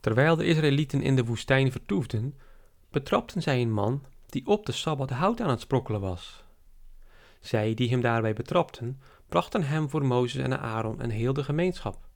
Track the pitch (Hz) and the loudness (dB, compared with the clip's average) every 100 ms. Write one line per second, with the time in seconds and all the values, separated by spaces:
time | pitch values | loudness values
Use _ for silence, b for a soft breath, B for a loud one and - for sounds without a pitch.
0 | - 110 147 165 170 160 156 139 151 143 | 2 4 4 4 4 4 4 2 2 0
1 | 139 135 117 117 - 135 135 127 - 196 | 2 2 2 -4 2 4 4 0 -2 -2
2 | 123 110 123 - b b b b _ 151 | 0 -4 -4 -8 b b b b _ -6
3 | 135 202 233 - 160 131 120 107 101 139 | 2 0 0 -4 0 2 2 2 0 -2
4 | - - - 135 - 202 - - - 147 | -6 -20 -8 -8 0 0 0 -4 -2 -2
5 | 131 127 185 233 214 123 - 131 120 107 | -2 0 0 0 0 -2 0 -2 0 -2
6 | 98 92 - - - - - - - - | -2 -6 -10 -20 -20 -20 -20 -20 -20 -20
7 | b b b b - 113 107 110 120 123 | b b b b -2 0 0 0 0 2
8 | 120 117 110 107 117 170 165 - 120 135 | 2 2 0 -2 0 0 0 -4 -10 -10
9 | b b b 170 - 226 147 156 151 151 | b b b -2 0 -2 0 0 0 0
10 | 139 123 123 135 131 127 117 113 113 110 | 2 2 0 0 -2 -2 -4 -4 -4 -4
11 | 120 110 117 135 135 147 185 180 - - | -4 -2 0 0 -2 0 0 -2 -8 -10
12 | - | -16